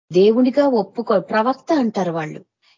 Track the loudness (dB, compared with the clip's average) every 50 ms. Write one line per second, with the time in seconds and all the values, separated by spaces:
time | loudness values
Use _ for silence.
0 | _ -4 0 2 4 4 4 4 2 0 2 2 0 2 2 0 -2 -4 -6 -8
1 | -4 -2 -2 -2 -2 -2 -2 -2 0 -2 -2 -4 _ -2 0 0 0 -2 -2 -4
2 | -4 -4 -4 -6 -8 -10 -12 -16 -20 _ _ _ _ _ _